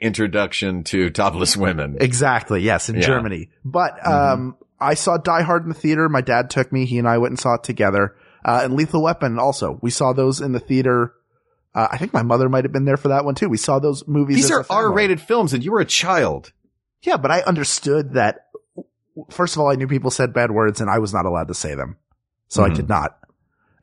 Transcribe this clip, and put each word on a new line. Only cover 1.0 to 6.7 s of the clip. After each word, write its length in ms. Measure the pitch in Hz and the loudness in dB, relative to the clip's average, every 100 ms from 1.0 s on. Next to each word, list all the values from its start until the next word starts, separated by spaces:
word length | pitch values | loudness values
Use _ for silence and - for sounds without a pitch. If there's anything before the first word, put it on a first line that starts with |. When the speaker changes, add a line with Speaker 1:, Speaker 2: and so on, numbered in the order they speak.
| 90 | 0
Speaker 1:
topless 460 | 82 98 85 87 101 | 0 -2 0 -2 0
women. 420 | 95 82 71 71 | 0 -2 -4 -2
Speaker 2:
Exactly. 640 | 127 123 139 120 - 101 | 0 2 0 0 0 -2
Yes. 260 | 104 87 - | 2 0 0
In 80 | 110 | 0
Speaker 1:
Yeah. 60 | |
Speaker 2:
Germany. 480 | 87 127 110 90 82 _ | 2 0 -2 -8 -10 _
But, 300 | 135 170 175 - | -6 -2 -2 -2
Speaker 1:
Mm-hmm. 340 | 170 147 139 131 | 0 2 2 0
Speaker 2:
um, 160 | 127 - - - | -4 -12 -18 -4
I 140 | 139 | -2
saw 240 | 156 - 170 | 0 0 0
Die 240 | 180 165 | 0 0
Hard 200 | 170 175 | 2 0
in 60 | 165 | -2
the 60 | |
theater. 340 | 160 151 156 160 | -4 0 2 2
My 120 | 139 | 2
dad 300 | 127 120 123 | 2 0 0
took 220 | 139 127 | -2 0